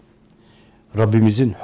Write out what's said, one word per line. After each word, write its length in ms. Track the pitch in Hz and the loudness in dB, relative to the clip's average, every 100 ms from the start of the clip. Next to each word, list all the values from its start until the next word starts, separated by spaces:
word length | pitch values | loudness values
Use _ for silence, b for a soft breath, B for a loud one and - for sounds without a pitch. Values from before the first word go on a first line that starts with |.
| _ _ _ b b b b b _ 104 | _ _ _ b b b b b _ -2
Rabbimizin 560 | 107 110 110 104 127 95 | 0 2 2 2 -2 -4